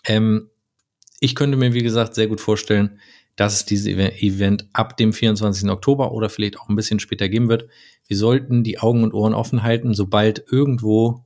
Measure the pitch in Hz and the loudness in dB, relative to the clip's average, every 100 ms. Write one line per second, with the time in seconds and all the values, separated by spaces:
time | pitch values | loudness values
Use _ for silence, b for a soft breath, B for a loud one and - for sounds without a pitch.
0 | - 107 110 107 - _ _ _ _ _ | 0 2 2 0 -4 _ _ _ _ _
1 | _ - 131 - 143 135 123 120 117 113 | _ -2 -2 0 0 2 2 2 0 0
2 | 110 - 110 107 - 107 - 104 101 B | -2 0 -2 0 -2 -2 0 0 0 B
3 | B B B - 104 101 - 101 101 95 | B B B -2 0 0 -2 -2 -2 0
4 | 95 - 104 98 98 101 - - 113 - | -2 0 -2 0 0 0 -2 -2 -2 0
5 | 110 107 113 104 107 98 98 98 135 139 | 0 2 0 0 -2 0 -2 -2 0 0
6 | 127 113 110 - 104 - - 104 107 107 | 0 -2 -6 -4 -6 -6 -4 -4 -2 -4
7 | - 101 98 110 120 113 - B B B | -4 -4 -2 0 2 0 -2 B B B
8 | _ 101 110 131 131 120 113 92 113 117 | _ 0 2 2 2 0 0 0 2 2
9 | 110 104 107 104 117 123 117 117 123 104 | 0 0 0 0 -2 -2 0 0 0 -2
10 | 98 104 107 107 - 127 143 123 107 110 | 2 2 2 0 -2 0 0 0 0 2
11 | 117 120 | 2 -2